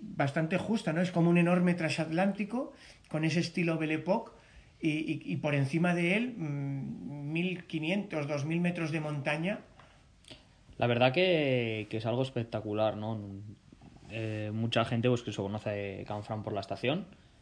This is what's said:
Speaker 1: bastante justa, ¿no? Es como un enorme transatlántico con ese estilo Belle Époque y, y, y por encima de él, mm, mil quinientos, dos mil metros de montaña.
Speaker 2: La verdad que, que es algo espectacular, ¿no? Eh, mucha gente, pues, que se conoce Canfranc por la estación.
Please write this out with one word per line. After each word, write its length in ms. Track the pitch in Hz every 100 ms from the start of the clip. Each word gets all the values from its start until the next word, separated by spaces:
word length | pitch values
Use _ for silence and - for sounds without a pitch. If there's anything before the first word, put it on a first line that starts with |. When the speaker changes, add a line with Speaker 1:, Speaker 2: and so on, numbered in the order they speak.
Speaker 1:
bastante 580 | - - 143 165 160 180
justa, 340 | - 220 -
¿no? 80 | 160
Es 100 | 180
como 200 | 175 170
un 80 | 175
enorme 360 | 170 180 180
transatlántico 960 | 175 160 151 160 165 196 196 208 240 302 - - - -
con 160 | 156
ese 160 | 156 165
estilo 380 | 170 - 165 160
Belle 160 | 156
Époque 380 | 156 170 220 - - - - - -
y, 100 | 160
y, 320 | 151 - 151
y 120 | - 151
por 180 | 151
encima 400 | 143 135 165 175
de 220 | 175 170 208
él, 180 | 247 226
mm, 960 | 156 143 139 139 139 - 180 143 143
mil 320 | 165 180 180
quinientos, 600 | - 160 156 202 - 156 143
dos 180 | 147
mil 160 | 147 170
metros 300 | 175 175 160
de 100 | 160
montaña. 600 | 151 147 139 156 175 214 - - - - - - - - - - - -
Speaker 2:
La 80 | 120
verdad 260 | 120 127
que, 760 | 151 185 165 139 127 113 110 104
que 80 | 110
es 80 | 113
algo 160 | 120
espectacular, 720 | 135 127 117 110 107 104 110 101
¿no? 240 | 107 110 101 98 104 - - - - - -
Eh, 400 | 113 110 107 107
mucha 320 | 110 117 117
gente, 240 | 113 117 123
pues, 140 | 120
que 100 | -
se 100 | 104
conoce 640 | 98 107 110 101 101 95 98
Canfranc 340 | 104 104 107
por 100 | 104
la 80 | 101
estación. 460 | - 98 120 170 - - - -